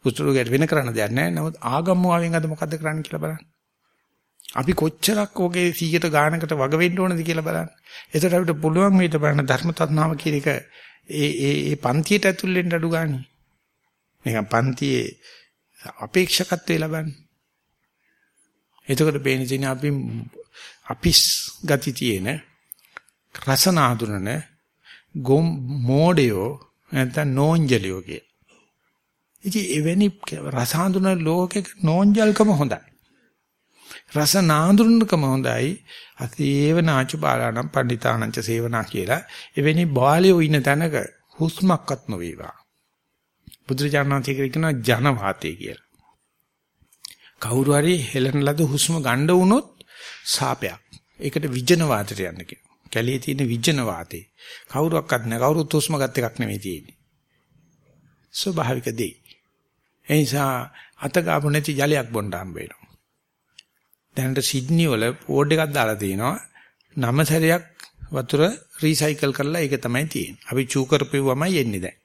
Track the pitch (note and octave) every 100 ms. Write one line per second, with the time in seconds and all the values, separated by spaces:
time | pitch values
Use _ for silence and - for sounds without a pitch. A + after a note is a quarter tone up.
0 | C3+ C3 D3 C3+ A#2 C3 D#3 D#3 B2+ A2+
1 | G#2 A#2+ E3 E3+ D#3 D#3+ A#2+ C3+ E3+ F3+
2 | F3+ E3+ E3+ E3 D#3+ D#3 D#3+ D#3+ D#3 D#3
3 | D3+ D#3+ D#3 D#3 - _ _ _ _ _
4 | _ _ _ _ - A#2 C3 F#3 D#3 -
5 | - G#3+ G3+ - F3+ F3+ F3+ E3+ E3 E3+
6 | E3 D3+ D3+ E3 D#3 D#3 C3+ D#3 F3 F3+
7 | F#3 E3+ E3 E3 D#3 D#3+ E3+ _ - -
8 | - D#3+ F3 F3 F3 D3+ D#3 D#3+ G3 F#3+
9 | F3+ D#3 D3 D3 C3+ B2+ E3 E3 D#3 D3+
10 | D#3+ D3+ D#3+ D3 C#3+ C3+ - - - -
11 | _ D3+ D3 D3 C#3 C#3+ C#3+ D3 - C3+
12 | D#3+ G3+ G3 F#3 F#3 F3+ F3 E3+ E3 E3
13 | D#3+ C3+ C3 _ _ _ _ _ _ _
14 | _ _ - A2 G#2 A2+ C3 B2+ C#3+ B2+
15 | A2+ - - - _ _ _ _ - -
16 | - F#3+ F3+ - F#3 E3+ - E3 D#3 D#3+
17 | D#3+ C#3 _ _ _ _ _ _ _ _
18 | _ _ _ _ _ _ _ _ - C3+
19 | D#3 C#3+ C3+ C3 C3 C3+ C3+ C3 D3 C#3+
20 | B2 A2+ A#2 - - - - - - A#2+
21 | - B2+ - - - - D#3+ C#3 - A#2+
22 | B2+ G2+ G2 C#3+ - _ _ - _ -
23 | _ _ _ - - C3+ - F3 C3+ A#2
24 | A2+ G2+ G2 C#3+ - _ _ _ _ -
25 | _ D#3 B2+ C#3 E3 D#3+ B2 C#3+ A#2+ C3+
26 | E3 F3 B2+ G2+ G#2 C#3 - _ _ C#3
27 | C3 B2+ D3 C3 D3 E3 D3 A#2+ F#2+ F#2+
28 | F#2 - _ _ _ _ _ _ _ _
29 | _ _ _ _ G3+ G#3 F#3 D3+ D3+ F3+
30 | G#3 - - D#3 D3 B2+ A#2+ D#3+ F#3+ F#3+
31 | F#3+ F#3 D#3+ E3+ F3+ G#3 F#3 - E3+ E3
32 | G3+ G#3 G#3+ G#3 G#3 E3 C#3 G#2+ - _
33 | _ _ _ _ _ _ _ _ - -
34 | _ D3+ D3 G3 F3 D3+ E3 G3+ A3+ A3+
35 | G#3+ E3+ C#3 C3 B2+ A#2 B2+ G3 _ -
36 | - _ B2 - C#3+ C#3 D3 E3 D#3+ C#3
37 | C3 D#3 D3+ B2 A#2+ A2+ D3+ - B2+ A#2+
38 | B2 A2+ A2+ A2+ A2 A#2 A#2 A#2 A2 -
39 | F#2 C#3 - - - - D3 D#3 E3+ C3+
40 | C3 D#3 F#3+ F3+ D#3 D3+ C3+ C#3+ E3 C#3+
41 | - - _ - D#3+ - F#3+ E3+ - C#3
42 | - G#2 E2+ D#2 - - _ _ _ _
43 | _ _ _ _ - - - C3+ D3 C#3+
44 | C#3+ C#3 C3 C3+ C#3 D#3 D#3+ C#3 A#2 A#2
45 | C#3 B2+ G2 F#2+ - E2+ - - _ _
46 | _ _ _ _ _ _ _ _ _ _
47 | - - - _ A2+ A#2+ C3+ C#3+ D3+ F3+
48 | C3 C3+ C3 C#3+ C#3 D3 D#3 C#3+ - E3
49 | C3 A#2+ D3+ F3+ F#3 A#3 - _ - -
50 | - - - - C3 B2 G2 F2 _ -
51 | _ _ - D3+ D3 B2 B2+ F3 D#3+ A2+
52 | G2+ G2 F#2 E2+ - - _ _ _ A#2
53 | A#2 C3+ C3 C#3 C3 A#2 A#2 D3 A#2 F2+
54 | A#2 E2+ - _ - - - C3+ D#3+ D#3+
55 | C3+ B2+ A2+ A2+ B2+ D#3 D3 D3+ - D#3
56 | C3+ - A#2+ - A2+ G2+ G2 E2 - _
57 | _ _ _ _ _ _ _ _ _ _
58 | _ _ _ - G3 E3+ B2 B2+ A#2+ A2+
59 | G2+ - _ - _ _ _ _ _ _
60 | - D3+ C#3 C#3 C#3 B2+ B2 - - _
61 | - F#3 E3 D3+ D3 D3 D3+ C#3 C#3+ D3+
62 | A#2 A#2 G#2 F2 F#2+ D#2+ - - _ _
63 | _ _ _ _ _ - _ _ _ _
64 | _ - C3 C3 B2+ C3+ C3 E3 E3 A#2
65 | A#2 C3 - C#3 D3 D#3+ D#3 C#3+ A2+ G#2
66 | G2+ F#2+ A#2+ F#3+ - - _ _ _ -
67 | B2+ C3 D3+ D#3 D#3+ F3 E3+ _ - _
68 | - C#3+ B2 C#3+ E3 B3 _ - D#3 D3+
69 | D3+ D3 C#3+ B2+ C#3+ E3+ D3+ C3 B2 B2
70 | D#3 B2 F2+ G2 - B2 B2+ C#3+ C3 D3
71 | C#3 C#3+ C3+ B2+ E3+ F3+ A#2+ G2 F2+ -